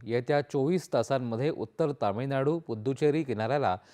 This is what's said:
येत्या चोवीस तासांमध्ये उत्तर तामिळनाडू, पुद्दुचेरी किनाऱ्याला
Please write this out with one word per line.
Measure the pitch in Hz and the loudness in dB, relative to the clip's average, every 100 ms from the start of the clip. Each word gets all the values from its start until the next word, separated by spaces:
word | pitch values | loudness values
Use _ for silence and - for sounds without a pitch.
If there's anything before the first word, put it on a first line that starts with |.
येत्या | 107 120 123 147 | -4 -2 2 0
चोवीस | 139 147 139 180 - | 0 0 0 0 0
तासांमध्ये | 127 113 135 123 113 147 | 0 2 0 0 -2 -2
उत्तर | - 107 - 160 139 | -2 -6 -2 -2 0
तामिळनाडू, | 104 101 135 135 139 165 | -2 0 -2 0 0 0
पुद्दुचेरी | - 110 117 135 147 151 | -4 -4 -4 2 2 2
किनाऱ्याला | 127 107 110 147 120 92 - | 0 -2 0 2 2 0 -6